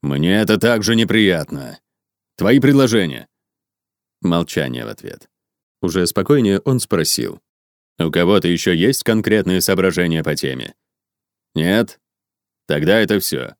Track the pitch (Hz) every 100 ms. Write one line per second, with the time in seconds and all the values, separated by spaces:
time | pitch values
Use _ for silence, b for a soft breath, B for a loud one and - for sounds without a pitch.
0 | 73 69 80 101 107 107 113 117 104 113
1 | 107 113 104 87 73 71 64 53 _ _
2 | _ _ _ - 92 135 135 139 131 113
3 | 90 64 - _ _ _ _ _ _ _
4 | _ _ 87 85 87 - 71 62 55 53
5 | - - _ _ _ _ _ _ 92 90
6 | 90 - 95 147 107 98 - 127 - 92
7 | - - - - _ _ _ _ _ _
8 | 82 82 87 101 85 85 - 87 95 139
9 | - 110 - 107 92 92 - 95 95 87
10 | 87 80 80 73 71 64 58 - _ _
11 | _ _ _ _ _ - 82 101 117 -
12 | _ _ _ _ _ _ _ 76 78 107
13 | 107 104 - 69 60 -